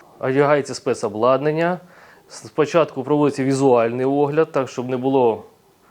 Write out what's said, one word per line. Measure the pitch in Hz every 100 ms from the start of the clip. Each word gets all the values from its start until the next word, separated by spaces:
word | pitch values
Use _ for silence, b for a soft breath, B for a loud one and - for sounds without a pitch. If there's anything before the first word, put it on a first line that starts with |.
| - -
Одягається | 131 135 143 147 131
спецобладнання. | 120 135 113 110 104 123 131 151 156 170 180 - B B B _
Спочатку | - 113 - 147 170 147 135
проводиться | 127 147 147 -
візуальний | 135 135 135 120 113 123 131
огляд, | 143 143 151 156
так, | 139 127
щоб | - 123
не | 127
було | 131 135 117 107 - _ _ _ b